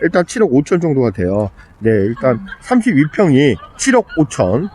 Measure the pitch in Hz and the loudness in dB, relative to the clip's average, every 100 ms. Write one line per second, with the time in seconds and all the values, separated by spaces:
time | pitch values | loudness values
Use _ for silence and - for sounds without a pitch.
0 | 170 180 175 254 196 127 147 175 165 135 | -2 0 -2 0 2 2 0 -2 0 0
1 | 120 98 90 101 101 - - _ 110 107 | 0 0 -2 -2 -4 -8 -20 _ 0 2
2 | 101 120 131 110 95 - - 254 240 139 | 0 -2 -2 -2 -6 -18 -2 0 2 0
3 | 151 - 185 131 143 98 - - 269 254 | 0 0 2 4 2 0 -8 -6 0 0
4 | - 160 151 - 92 120 196 | 0 -2 -2 -2 -2 -2 -4